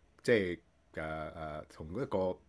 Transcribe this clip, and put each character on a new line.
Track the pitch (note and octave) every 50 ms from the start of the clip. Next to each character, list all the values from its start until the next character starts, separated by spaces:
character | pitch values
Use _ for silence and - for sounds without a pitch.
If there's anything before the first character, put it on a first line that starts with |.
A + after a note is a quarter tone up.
| _ _ _ _
即 | - -
係， | A#2+ G#2+ F#2+ F2+ E2+ - - _ _ _ _ _ -
呃， | E2 D#2+ D#2 D#2 D#2 D#2 D#2
呃， | - E2+ D#2 D#2 D2+ D2+ - -
同 | - - E2 D#2
一 | F2 A#2+ C#3+
個 | C3 G#2+ F#2+ F#2 F2+ F2+ - -